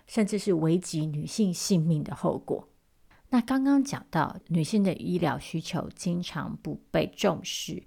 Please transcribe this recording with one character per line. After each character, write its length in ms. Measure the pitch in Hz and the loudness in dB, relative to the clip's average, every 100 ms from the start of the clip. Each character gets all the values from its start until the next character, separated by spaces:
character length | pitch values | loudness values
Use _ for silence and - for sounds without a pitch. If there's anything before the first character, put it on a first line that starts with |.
| - | -6
甚 180 | - 202 | 0 0
至 140 | 208 | 0
是 140 | 208 | 2
危 260 | 170 160 175 | 2 4 2
及 260 | - 160 156 | 0 -4 -2
女 220 | 147 156 | -4 -4
性 260 | - 202 | 0 0
性 320 | 170 - 185 160 | 0 2 4 4
命 160 | 156 | 2
的 140 | 147 139 | -2 -2
后 220 | 170 - | -2 -2
果。 300 | - - - _ _ _ _ _ _ | -4 -6 -8 _ _ _ _ _ _
那 100 | 247 | 0
刚 240 | 233 269 269 | 2 2 4
刚 180 | 277 | 4
讲 220 | 269 - - | 2 -4 -4
到 280 | 170 143 - - | 0 0 -4 -2
女 160 | 170 | 0
性 180 | 151 220 | 2 2
的 120 | 196 | 2
医 260 | 160 - 175 | 0 -2 0
疗 180 | - - | 2 0
需 220 | - 160 | -4 -6
求 300 | 160 160 - | -4 -4 -4
经 300 | - - 175 | -6 -2 -2
常 320 | 170 160 - 156 | -4 -6 -6 -8
不 180 | - 147 - | -8 -10 -2
被 160 | 165 151 | 0 0
重 360 | - 202 165 | 0 0 0
视， 400 | - - - - | -4 -8 -8 -10